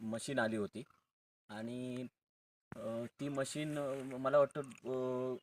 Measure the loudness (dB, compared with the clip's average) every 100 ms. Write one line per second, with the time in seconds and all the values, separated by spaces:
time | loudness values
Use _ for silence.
0 | -4 -4 -2 2 2 2 -2 -4 -12 -16
1 | _ _ _ _ -14 -8 -6 -6 -6 -6
2 | -8 _ _ _ _ _ -16 -8 -4 -4
3 | -4 -4 -4 -2 -2 -2 -2 -2 -2 -2
4 | -4 0 6 8 6 4 -8 -8 -2 0
5 | 2 0 0 -2